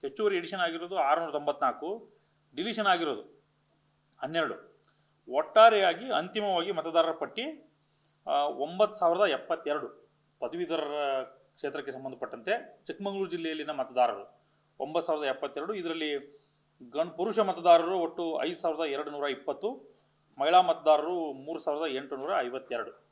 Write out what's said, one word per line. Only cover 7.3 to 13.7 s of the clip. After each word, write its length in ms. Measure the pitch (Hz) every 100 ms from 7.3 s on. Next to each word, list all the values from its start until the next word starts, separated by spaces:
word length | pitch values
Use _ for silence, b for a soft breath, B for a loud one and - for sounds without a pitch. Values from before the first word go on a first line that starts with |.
| - 269 302 - _ _ _ _ _ -
ಆ, 40 |
ಒಂಬತ್ತು 680 | 143 147 - 143 180 208 208
ಸಾವಿರದ 240 | 175 170
ಎಪ್ಪತ್ತೆರಡು 880 | 202 131 - 160 143 147 127 - _ _ _ _
ಪದವೀಧರರ 840 | 120 170 175 160 147 147 143 135
ಕ್ಷೇತ್ರಕ್ಕೆ 680 | 131 - _ _ 143 147 135
ಸಂಬಂಧಪಟ್ಟಂತೆ 920 | 131 135 127 123 120 113 220 - - -
ಚಿಕ್ಕಮಗಳೂರು 440 | - 196 196 190
ಜಿಲ್ಲೆಯಲ್ಲಿನ 400 | 170 165 156 147